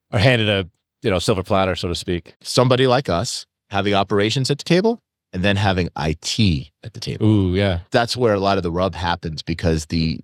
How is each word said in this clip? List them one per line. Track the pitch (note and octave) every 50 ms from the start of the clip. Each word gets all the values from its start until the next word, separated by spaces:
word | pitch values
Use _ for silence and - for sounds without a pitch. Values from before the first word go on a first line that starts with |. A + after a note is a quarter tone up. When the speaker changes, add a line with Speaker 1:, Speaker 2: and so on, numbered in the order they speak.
| _ _ -
Speaker 1:
are | A2+
handed | F#2+ C3 B2+ A2+ A2 G#2
a, | G#2 G2 F#2+ E2+ - _ _ _ _ _ -
you | A#2
know, | F#2+ F2+
silver | - - A2 F#2 F2+
platter, | - G#2 F#2+ F#2+ F#2+ F2
so | - -
to | F2+ F2
speak. | - - - F2+ F2 - - - _ -
Speaker 2:
Somebody | - - - B2 B2+ B2+ A#2+ C3 C3
like | A#2+ C3+ - -
us | F2 E2+ G2+ - - - - _ _ _ _ _
having | G2+ G2+ G2 G#2 G2+
operations | G2 G2 - G#2+ G2+ G2+ A2 A2 C#3 C3 -
at | C#3+ -
the | -
table | - E3+ F3+ G3 A3+ A#3 - _ _ _ _ _ _ -
and | F#3 F3+
then | G3+ G3
having | G2+ G#2 - F#2 F2+ F2 D#2+ -
I | - C#2+ D#2+ D#2 -
T | - - - - A2 F#2+ D#2+ C#2 C2+ - _ _ -
at | A2+ -
the | -
table. | - - - - A2
Speaker 1:
Ooh, | G#2+ G#2+ G2+ F#2+ F2+ F2+
yeah. | F#2+ G2+ G2 F2+ E2 F2 - -
Speaker 2:
That's | B2 A#2 A#2 -
where | B2 B2+ A2+ G#2
a | G2
lot | F#2+ G2 G2
of | G2 F2
the | F2 E2
rub | F2+ F#2 G2 D#2+
happens, | E2 F2+ E2+ F2 F2 - F2 D#2 C#2+ -
because | - E2 - - E2+ D#2+ D#2 D#2
the | - E2+ E2 D#2+ D#2+ C#2 -